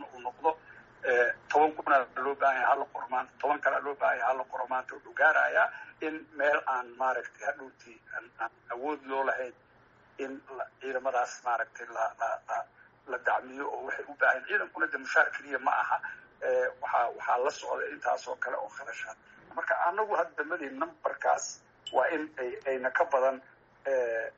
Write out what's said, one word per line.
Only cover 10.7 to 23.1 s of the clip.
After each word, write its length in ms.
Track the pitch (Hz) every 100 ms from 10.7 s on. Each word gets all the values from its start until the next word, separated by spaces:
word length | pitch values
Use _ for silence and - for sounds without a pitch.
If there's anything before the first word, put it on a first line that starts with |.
| -
ciidamadaas 580 | 131 127 131 123 120 -
maaragtay 440 | 123 113 113 - 117
la, 200 | 117 113 -
la, 140 | 113 110
la, 160 | - 113 - - - _ -
la 100 | -
dacmiyo 480 | - 123 131 131 -
oo 160 | 123
waxay 220 | 135 - -
u 80 | -
baahan 200 | - 127
yihiin. 120 | -
Ciidankuna 380 | 202 180 160 165
de 100 | 143
mushaar 300 | 131 165 143
keliya 280 | 139 143 131
ma 120 | 135
aha, 260 | 120 - 123 - - - -
eh, 300 | 127 127 127 -
waxaa, 300 | - 127 117
waxaa 280 | - 131 123
la 140 | 139
socda 340 | - 123 131 127
intaas 360 | 151 - 127 -
oo 100 | -
kale 220 | - -
oo 120 | -
kharashaad. 480 | - - - - - - - -
Marka 220 | - - -
anagu 320 | - 196 214 -
hadda 280 | - -
madii 280 | - 175 269
numberkaas 720 | 269 339 - - - - - - - _ _ -
waa 200 | - 170
in 140 | 160 156
ay, 180 | - 123 139
ayna 260 | 139 131 127
ka 120 | -
badan, 320 | -